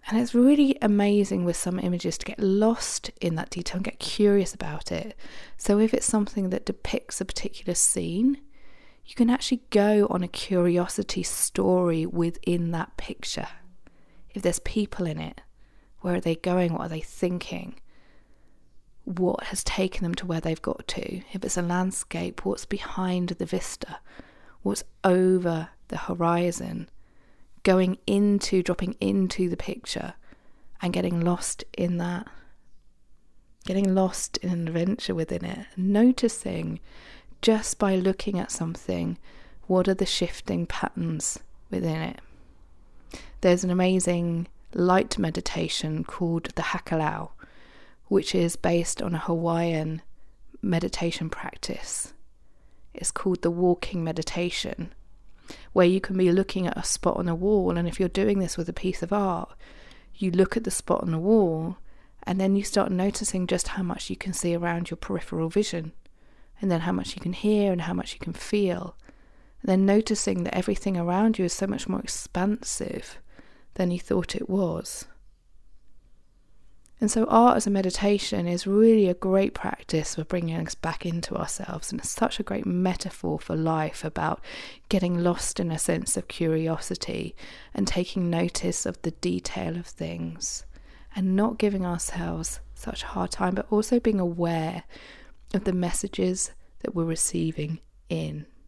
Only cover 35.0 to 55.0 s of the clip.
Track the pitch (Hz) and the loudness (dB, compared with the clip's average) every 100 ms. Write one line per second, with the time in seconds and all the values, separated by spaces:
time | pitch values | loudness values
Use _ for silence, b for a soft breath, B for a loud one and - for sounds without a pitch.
35 | - 180 160 175 175 - 202 - 190 202 | -2 -2 -2 -4 -4 -8 -10 -2 2 8
36 | 240 254 233 - 185 170 165 165 B B | 6 6 2 0 -6 -4 -4 -8 B B
37 | B B B - 220 220 - - 202 190 | B B B 2 4 4 2 0 2 4
38 | 190 185 - 190 - - 165 170 - 180 | 2 0 -2 -2 -4 -4 -6 -6 -6 -2
39 | 170 175 b b b b - 185 185 190 | -2 -4 b b b b 2 2 4 2
40 | 190 - 170 - - 175 170 - - - | 0 0 -2 -4 -4 -2 -2 -4 -4 -4
41 | 165 156 - - - - - 185 170 160 | -4 -2 -4 -6 -14 -20 -8 -4 -2 -2
42 | 165 - - b b b - - - - | -4 -8 -16 b b b -20 -20 -20 -20
43 | B B B B 185 175 185 180 185 185 | B B B B 4 4 2 2 4 4
44 | 180 175 170 170 170 - - - 180 185 | 2 0 0 -2 -4 -12 -10 0 4 4
45 | - - 170 165 - 165 165 - 156 156 | 2 0 -2 -2 -4 -2 -2 -2 -2 -4
46 | 160 - 170 165 - - - 175 - 160 | -6 -2 0 0 -2 -6 -4 -4 -2 0
47 | 156 - - - B B B B B B | 0 -2 -8 -12 B B B B B B
48 | - 196 170 185 170 - 175 170 170 - | 2 2 2 2 2 2 2 2 0 -2
49 | 185 170 - 170 170 165 170 160 156 160 | -2 -2 -2 0 0 0 0 0 -2 -6
50 | - - - - - - 202 165 180 - | -10 -16 -16 -18 -20 -6 0 0 0 -2
51 | 170 - 160 - - - - - - - | -2 -2 -6 -6 -8 -8 -8 -6 -6 -6
52 | - - - - - - - - - - | -8 -12 -20 -20 -20 -20 -20 -20 -18 -6
53 | - - 190 180 175 170 180 175 - 180 | -6 -2 0 2 2 4 4 4 0 -2
54 | 165 165 156 - 175 - - - 170 - | -2 -2 -4 -2 -2 -2 -6 -6 -10 -12